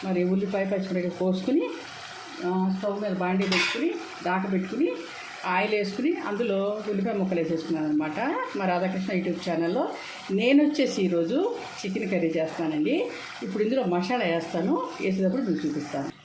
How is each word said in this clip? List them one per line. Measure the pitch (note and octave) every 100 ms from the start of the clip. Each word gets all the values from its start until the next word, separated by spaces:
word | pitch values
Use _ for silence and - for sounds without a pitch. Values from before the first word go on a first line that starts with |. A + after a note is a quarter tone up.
మరి | F#3+ F3+
ఉల్లిపాయ, | F3+ F#3+ G3 G3+
పచ్చిమిరపకాయ | G3 G3 F#3+ F3+ F3+
కోసుకుని, | F3 F#3 F#3 - C#4+ A#4+ - - - - - - - F3+
ఆ, | F#3 F#3+ F#3+
స్టవ్ | G#3 G3+
మీద | G#3
బాండీ | F#3 F3+ F#3+
పెట్టుకుని, | G3 F#3 - A#3 D#4+ G4 - - F3+
దాక | F#3+ G3
పెట్టుకుని, | F#3+ F#3 A3+ E4+ B4+ - - - - F3+
ఆయిల్ | F#3 G#3
వేసుకుని, | G#3 F#3+ - C4+ F4 G3+
అందులో | G#3 A#3 G3 G3 G#3+ G#3
ఉల్లిపాయ | G3 G3+
ముక్కలు | G3+ F#3 F3
వేసేసుకున్నాను | D#3+ E3 - D#3+ D#3
అనమాట. | D3+ D#3 D3+ B3+ A4 B4+ G3+
మా |
రాధాకృష్ణ | F#3+ F3+ F#3 F#3 F#3+
YouTube | F#3 F#3 E3 -
ఛానల్లో | E3 E3+ A3 E4+ - - - -
నేను | G3 A#3+ C#4+
వచ్చేసి | D4 D4 C4 -
ఈరోజు | F3+ E3+ E3 C4 G#4 A#4+ - - G3
చికెన్ | G3 G#3
కర్రీ | F#3 D#3+ D#3+
చేస్తానండి. | D#3+ - D#3+ D3+ E3+ D#4+ A#4+ - - -
ఇప్పుడు | G#3+ G3+
ఇందులో | G#3+ C4
మసాలా | G3+ F3 F#3+ B3
వేస్తాను, | F#3 E3 E3 F3 F#3+ F4 B4+ -
వేసేటప్పుడు | F#3+ F#3+ F#3+ B3+
మీకు | A3+ D3+ D3+
చూపిస్తాను. | D3 C#3 C#3+ D3 -